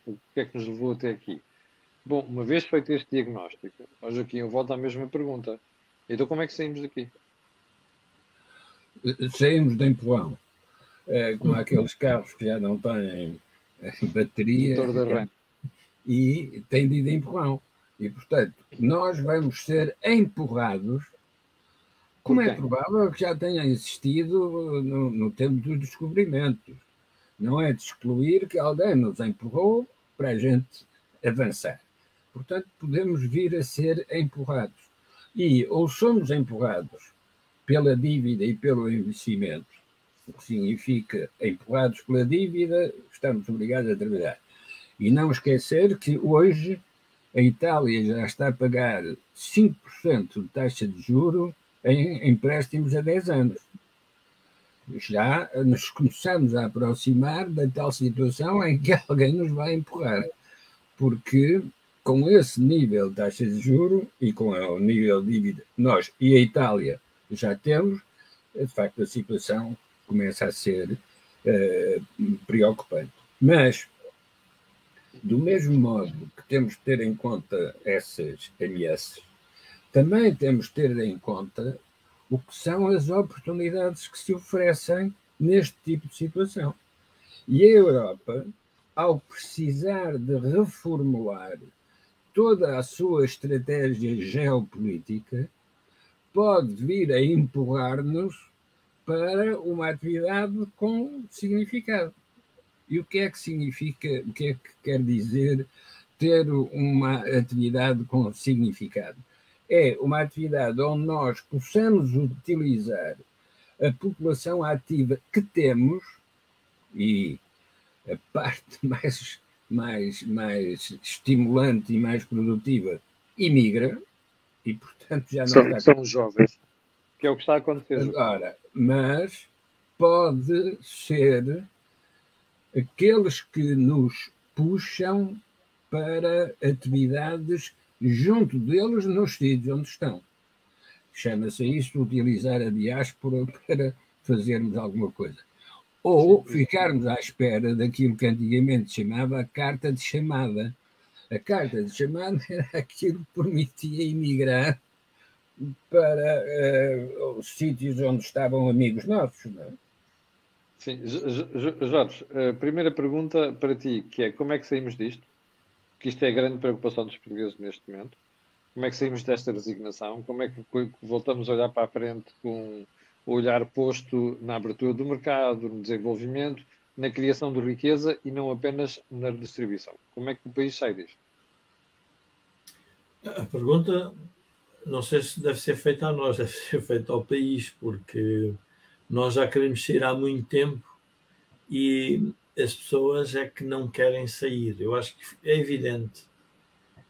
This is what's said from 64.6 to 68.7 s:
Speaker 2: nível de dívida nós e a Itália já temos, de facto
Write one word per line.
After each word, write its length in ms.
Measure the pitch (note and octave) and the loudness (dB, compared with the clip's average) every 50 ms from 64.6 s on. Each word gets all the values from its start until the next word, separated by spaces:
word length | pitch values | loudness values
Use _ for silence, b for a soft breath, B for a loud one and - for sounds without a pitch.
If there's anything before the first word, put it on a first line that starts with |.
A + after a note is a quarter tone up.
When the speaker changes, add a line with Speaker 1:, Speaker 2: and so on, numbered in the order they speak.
| F#2 F#2 F2 F#2 | -2 -2 -2 0
Speaker 2:
nível 420 | G2+ G#2+ A#2 A2 A2 G#2+ G2 G2 G2 | 2 2 4 4 4 4 2 2 2
de 100 | G#2+ A#2 | 0 0
dívida 300 | A2 G2+ G2+ F#2 D2+ - _ - | 0 0 0 -2 -6 -10 _ -2
nós 340 | - B2 B2+ A2+ F2+ - - _ - | 0 2 4 4 2 0 -2 _ 2
e 160 | C3 C3 C3+ | 6 8 10
a 40 | B2+ | 10
Itália 600 | B2 A2+ - D3+ C3 A#2+ G#2 G2+ D#2+ - E2 - _ _ _ _ _ - | 8 8 4 2 2 2 2 0 0 -2 -6 -6 _ _ _ _ _ -12
já 240 | G#2+ G#2 - G#2 G2+ | -8 -4 -2 -2 -2
temos, 460 | G2+ - D3 D3+ D3+ F#3 G3+ G3 G3 - _ b b b b b b b _ - | -2 0 0 2 2 2 0 -2 -4 -8 _ b b b b b b b _ -8
de 120 | A3 C3+ | -6 -6
facto 340 | B2+ | -4